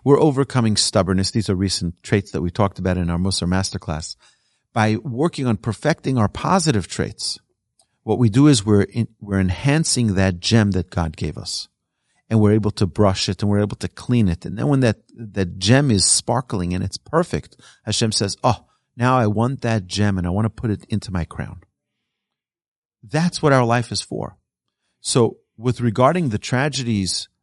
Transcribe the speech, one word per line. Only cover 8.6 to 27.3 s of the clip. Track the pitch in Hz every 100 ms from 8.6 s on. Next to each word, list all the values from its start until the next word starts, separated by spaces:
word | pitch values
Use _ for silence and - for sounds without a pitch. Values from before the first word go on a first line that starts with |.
| 98
we're | 104
in, | 95 110 110 _
we're | 101 98
enhancing | 92 90 143 147 160 - 113 92
that | 95 87
gem | - 113 104
that | 92 87
God | - 82 78
gave | 78 -
us. | - - - _ _ _ _ _ _
And | 110
we're | 104
able | 110 104
to | - 92
brush | - 104 95 -
it | 95
and | 101
we're | 101
able | 104 -
to | 90
clean | - - 120 101
it. | 85 -
And | 95
then | 139
when | 139
that, | 123 101 _ -
that | 113 98 92 92
gem | 92 131 147
is | 104 -
sparkling | - - 120 - 104 87
and | 92
it's | 90 -
perfect, | - 160 180 78 - _ - _
Hashem | - 107 113
says, | - 101 -
"Oh, | 131 107 _ _ _ -
now | 120 127
I | 107
want | 104 120 135
that | 120 113 90
gem | 98 104 95
and | 87
I |
want | 95 98
to |
put | - 117
it | 101 -
into | 104 -
my | 90 80
crown." | - - 90 _ _ _ _ _ _ _ _ _ _ _ _ _ _
That's | 107 147 175 -
what | 156
our | 135 117
life | 120 117
is | 101
for. | - - - - _ _ _ _ _ _
So | - 135 113 - _ -
with | 117 120
regarding | 120 104 131 170 156
the | 104
tragedies, | - 123 147 131 120 104 92 - -